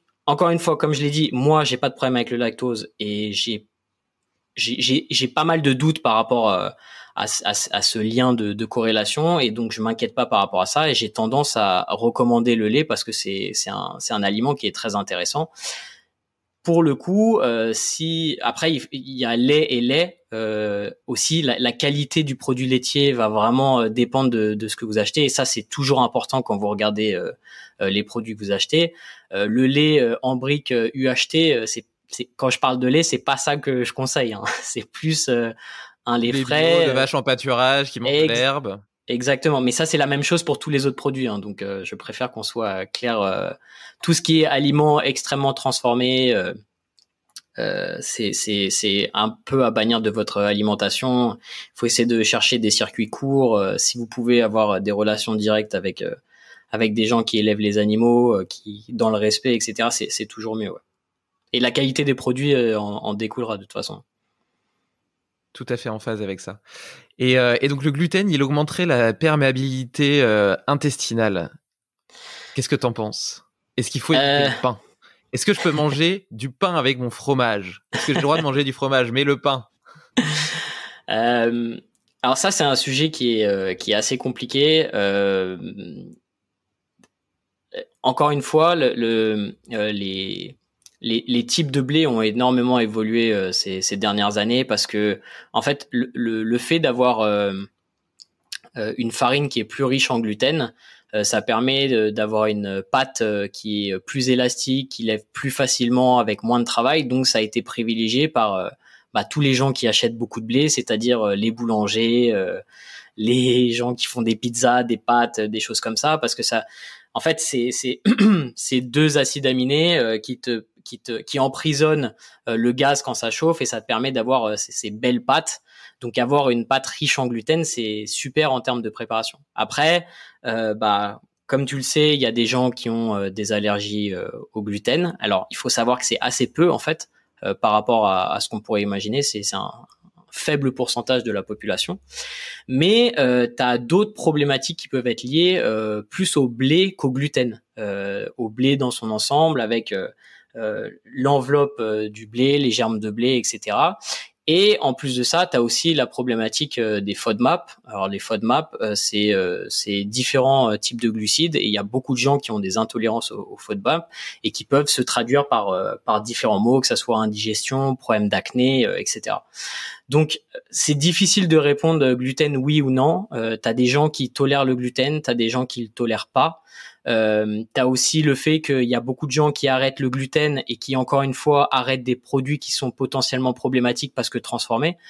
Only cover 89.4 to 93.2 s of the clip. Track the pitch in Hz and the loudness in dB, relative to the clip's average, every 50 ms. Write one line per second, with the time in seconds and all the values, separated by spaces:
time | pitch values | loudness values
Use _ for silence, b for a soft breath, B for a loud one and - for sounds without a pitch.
89.4 | 104 - - _ _ - 120 110 104 107 104 101 101 95 95 95 95 95 95 90 | -2 -6 -8 _ _ -10 -6 -4 -2 -2 -2 -4 -6 -6 -6 -6 -6 -6 -8 -10
90.4 | 90 - 131 _ _ _ _ _ _ - _ _ - 117 113 117 - - 123 120 | -10 -14 -16 _ _ _ _ _ _ -20 _ _ -4 -2 -2 -2 0 0 0 0
91.4 | 240 240 - - 165 139 131 143 127 127 147 160 160 147 120 113 110 110 104 120 | 0 0 0 -2 -2 0 0 -2 0 2 2 2 2 2 2 2 2 0 2 2
92.4 | 123 127 127 123 120 123 127 127 117 107 107 110 110 110 113 117 | 2 2 2 2 2 2 2 2 2 0 0 -2 -2 0 2 2